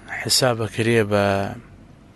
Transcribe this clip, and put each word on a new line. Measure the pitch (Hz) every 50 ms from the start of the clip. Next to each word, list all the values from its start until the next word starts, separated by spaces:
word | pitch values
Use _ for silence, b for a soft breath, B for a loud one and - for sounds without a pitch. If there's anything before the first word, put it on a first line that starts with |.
| - - - -
حسابە | - 110 - - 139 127 117 113 113 101 -
کرێ | - 110 113 117 113 104 101
بە | 104 101 101 101 98 98 98 98 - - - - - - - - - - - - -